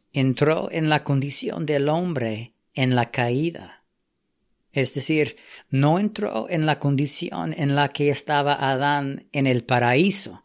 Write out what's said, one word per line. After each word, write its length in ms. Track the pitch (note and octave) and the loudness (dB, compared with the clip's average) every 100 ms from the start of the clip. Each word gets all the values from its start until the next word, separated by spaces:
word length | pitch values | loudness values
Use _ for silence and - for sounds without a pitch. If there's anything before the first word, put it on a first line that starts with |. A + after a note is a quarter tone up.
| _ | _
entró 560 | - C3 B2 D3 D#3+ - | 0 0 2 2 0 -2
en 180 | E3 D#3 | -2 0
la 140 | D3+ | 0
condición 640 | - F3 C#3+ - B3 - D3+ | 0 -2 -2 -4 -6 -6 -2
del 240 | C#3+ C#3+ | 0 0
hombre 640 | D#3+ F3+ D3 A2+ G#2+ A#2 _ _ | 0 -2 -4 -4 -6 -10 _ _
en 220 | - C3 B2 | -2 0 2
la 160 | A#2 | 0
caída. 720 | - A#2+ B2 E3 E3 F#2 - _ _ _ _ _ _ _ _ _ | 0 -2 0 -2 -6 -14 -20 _ _ _ _ _ _ _ _ _
Es 220 | C#3+ B2+ | -4 -2
decir, 440 | C#3+ B2+ D#3 D3 - - - - | -2 0 0 0 -4 -20 -20 -4
no 300 | C3+ C#3+ E3+ | 2 4 4
entró 500 | G#3 G#3+ G#3 A3 - | 0 -2 -4 -4 -2
en 160 | F3 D#3 | 0 0
la 140 | D3 | 2
condición 720 | D3 C#3 C#3+ - F3 - E3+ D#3 | 2 0 0 -4 -6 -6 -6 -2
en 180 | D3 C#3+ | 0 2
la 140 | C#3+ | 0
que 200 | - C#3+ | 0 0
estaba 600 | C#3 - D3 C#3+ C#3+ C3+ | 0 0 0 2 0 0
Adán 560 | C3+ C#3+ C#3+ C#3 C#3 - | 0 2 0 -2 -6 -6
en 160 | C#3+ C3+ | 0 2
el 160 | B2 | 2
paraíso 800 | - B2 A#2+ B2+ F#3+ F#3+ - - | 2 2 4 4 4 0 -4 -10